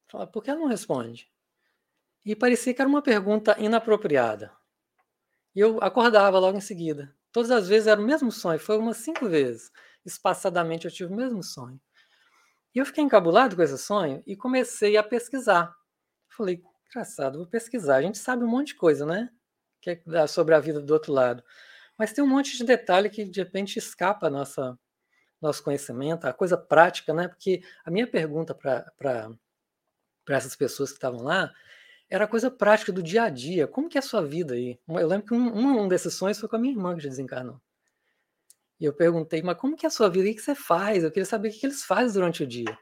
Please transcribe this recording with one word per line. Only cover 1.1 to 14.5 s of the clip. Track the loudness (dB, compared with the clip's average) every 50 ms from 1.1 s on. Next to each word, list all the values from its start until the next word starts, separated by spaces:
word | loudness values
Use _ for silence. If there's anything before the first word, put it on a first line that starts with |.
| -12 -18 -20 _ _ _ _ _ _ _ _ _ _ _ _ _ _ _ _ _ _ _ -6
E | -6 -2
parecia | 2 4 4 4 4 2 0 0
que | 2
era | 2 4
uma | 4 4
pergunta | 4 4 4 4 4 2 0 2 4 4 2
inapropriada. | 4 2 2 2 2 2 2 2 2 2 2 2 4 4 2 0 -4 -10 -16 _ _ _ _ _ _ _ _ _ _ _ _ _ _ _ _ _ _ _ _ 0
E | 4
eu | 4 4 4 2
acordava | 0 0 4 4 6 8 8 8 8 8 6
logo | 6 4 4 2
em | 0
seguida. | -6 -8 -8 -6 -4 -4 -4 -6 -8 -16 _ _ _ _
Todas | -4 -2 0 2
as | 2 2 4 4
vezes | 4 6 8
era | 6 6 6
o | 4
mesmo | 2 2 2 0 -2
sonho, | -2 -2 -2 0 0 0
foi | 0 0 -2
umas | 0 0 -2 -4
cinco | -6 -8 -8 -6 -4 -2 0
vezes. | 2 2 2 2 -2 -8 -12 -20 _ -20 -20 _ _ _ -18
Espaçadamente | -16 -10 -4 -2 -2 -2 0 -2 -2 0 0 -2 -2 -4 -6 -8
eu | -10
tive | -10 -10 -10 -8 -6
o |
mesmo | -4 -4 -4 -4 -6
sonho. | -8 -10 -14 -14 -16 -16 -18 -20 _ _ _ _ _ _ _ _ _ _ _ _ _ _ _ _ _ _ -4
E | -2
eu | -2
fiquei | -2 0 0 2
encabulado | 6 6 6 6 6 6 6 4 4 2
com | 2
esse | 0 0 0
sonho | -4 -6 -4 -2 -2 -2 -2 -4 -6 -10
e | -12 -12
comecei | -8 -6 -2